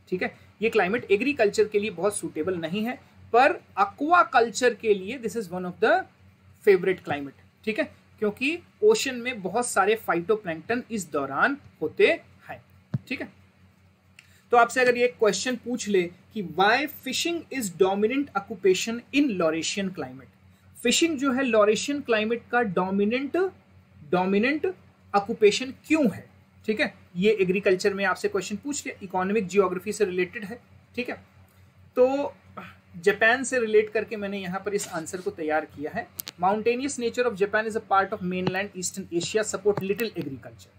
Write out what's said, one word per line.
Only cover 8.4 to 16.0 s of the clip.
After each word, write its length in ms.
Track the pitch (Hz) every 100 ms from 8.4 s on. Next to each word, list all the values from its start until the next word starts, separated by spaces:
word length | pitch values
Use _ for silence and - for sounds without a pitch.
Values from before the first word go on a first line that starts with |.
| 269 349 - _
ocean 320 | 214 220 269 247
में 260 | 247 226
बहुत 260 | 180 220 240
सारे 280 | 214 190 220
phytoplankton 840 | - 170 170 214 170 160 - 240 -
इस 180 | 226 160
दौरान 460 | 147 135 139 226 285 - _
होते 260 | 151 - 226 330 - _ -
हैं, 120 | 127 _ _ _ - -
ठीक 140 | -
है। 100 | 302 - _ _ _ _ _ _ _ - _ _ _
तो 60 | 240
आपसे 240 | 233 262
अगर 160 | 247 240
ये 100 | 247
क्वेश्चन 460 | - 208 185 254 240
पूछ 320 | 233 247 208
ले 160 | 190